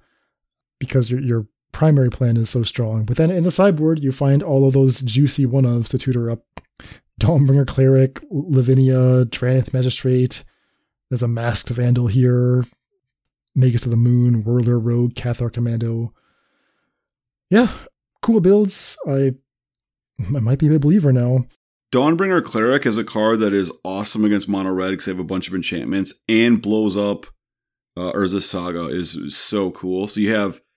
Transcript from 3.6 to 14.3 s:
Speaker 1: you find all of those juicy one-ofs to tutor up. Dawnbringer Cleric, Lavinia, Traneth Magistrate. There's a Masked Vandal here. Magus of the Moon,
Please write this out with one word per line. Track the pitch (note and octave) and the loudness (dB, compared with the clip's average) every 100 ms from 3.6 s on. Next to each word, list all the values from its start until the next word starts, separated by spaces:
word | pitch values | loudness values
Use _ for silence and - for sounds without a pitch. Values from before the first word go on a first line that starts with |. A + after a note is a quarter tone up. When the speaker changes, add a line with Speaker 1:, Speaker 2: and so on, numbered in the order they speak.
| G3 D#3 D#3 D#3+ | 2 2 0 0
Speaker 1:
you | C#3 | -2
find | C3 C#3 C#3 | -2 2 2
all | D#3+ C3+ C3+ | 2 2 4
of | |
those | C3+ C3 B2+ | 4 2 2
juicy | B2+ A2+ C#3+ C#3 C3 | -2 0 0 2 0
one-ofs | C3+ C3 A#2+ A2 | 2 2 0 -2
to | C3 | -4
tutor | - B2 A#2 | -2 -2 -2
up. | A#2 _ - - - - - _ - | -6 _ -20 -20 -20 -20 -20 _ -2
Dawnbringer | - C3+ C#3 C#3 B2+ | 2 4 4 4 2
Cleric, | - C3 C3+ C3 - - | 2 4 4 2 -2 -8
Lavinia, | E3+ F3+ C3 B2 C3 C3 B2+ B2+ B2+ A#2+ | -8 0 0 4 4 4 4 4 4 2
Traneth | - B2 C3 - | -2 0 0 0
Magistrate. | B2+ B2+ - C3 B2+ B2+ - - _ _ _ _ _ _ | -2 -2 -2 0 0 0 -2 -8 _ _ _ _ _ _
There's | B2 | -4
a | A#2+ | -2
Masked | A#2 A#2 - - | -2 -4 -4 -4
Vandal | A#2+ B2 A#2+ A#2+ | -2 0 2 2
here. | A#2+ B2 B2 B2 B2+ A#2+ _ _ _ _ _ _ _ _ - | 2 2 2 2 0 -2 _ _ _ _ _ _ _ _ 2
Magus | B2+ A#2+ A#2+ | 2 2 0
of | |
the | A#2 | 2
Moon, | A#2+ B2 B2 | 2 4 2